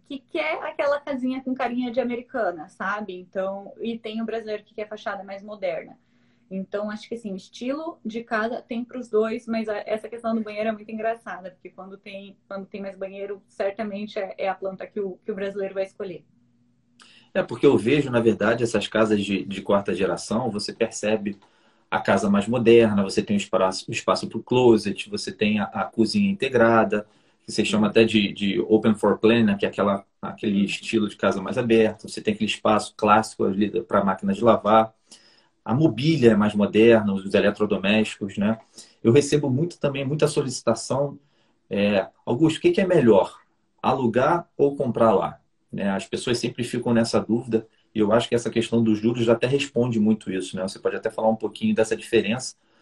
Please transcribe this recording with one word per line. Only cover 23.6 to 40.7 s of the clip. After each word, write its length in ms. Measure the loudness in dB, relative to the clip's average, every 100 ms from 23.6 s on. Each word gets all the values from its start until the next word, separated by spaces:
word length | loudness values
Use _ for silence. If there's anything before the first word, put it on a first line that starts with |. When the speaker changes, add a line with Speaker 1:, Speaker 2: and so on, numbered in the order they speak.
| 0 -2 -8
Speaker 2:
o 40 |
espaço 360 | -4 -2 -2 -2
pro 140 | -10
closet, 680 | -2 4 6 6 2 -6 -8
você 220 | -8 -8
tem 280 | -2 0 0
a, 40 |
a 200 | -2 -4
cozinha 460 | -6 0 0 2 0
integrada, 760 | 0 0 4 4 4 2 -2 -4 _ _ _
que 80 | -6
você 120 | -4
chama 240 | 0 0 2
até 160 | 4
de, 280 | 4 4 0
de 280 | -2 -2 -2
open 340 | 2 4 4
floor 240 | 2 0 4
plan, 260 | 4 4
né, 120 | 2 2
que 100 | -2
é 20 |
aquela, 360 | 0 0 -2 -6 _
aquele 440 | -14 -6 -2 0
estilo 440 | 0 -4 -2 -2 -2
de 80 | -2
casa 240 | -2 -2
mais 180 | -4 -4
aberto, 500 | 2 4 4 -2 -12
você 120 | -6
tem 140 | -4
aquele 160 | -2 -4
espaço 440 | 0 0 0 0 -2
clássico 480 | 2 4 2 -2
ali 380 | -2 0 -2 -2
pra 220 | 0 0
máquina 280 | 0 -2 -2
de 100 | 2
lavar, 500 | 2 4 4 4 2 _ _ -20 _ _ _ _
a 100 | -4
mobília 580 | 2 2 2 0 6 6
é 40 | 6
mais 180 | 4
moderna, 580 | 2 2 6 8 8 4
os 220 | -2 2
eletrodomésticos, 1040 | 4 4 2 0 0 2 2 0 -4 -8 -2
né? 200 | -2 -2 _ -20 -20 _
Eu 100 | 4
recebo 380 | 4 4 0 0
muito 280 | -2 -2 -4
também, 260 | -4 -4
muita 220 | -4 0 0
solicitação, 920 | 0 -4 -4 -4